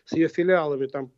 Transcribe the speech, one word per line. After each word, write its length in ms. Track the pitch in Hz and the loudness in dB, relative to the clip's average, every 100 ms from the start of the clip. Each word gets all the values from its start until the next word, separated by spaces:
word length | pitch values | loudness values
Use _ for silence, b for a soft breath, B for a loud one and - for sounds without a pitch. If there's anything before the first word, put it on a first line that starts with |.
| - | -6
с 80 | |
ее 140 | 156 160 | 0 0
филиалами 600 | 175 180 180 151 135 135 | 0 2 2 2 -2 -4
там 240 | 143 131 | -6 -10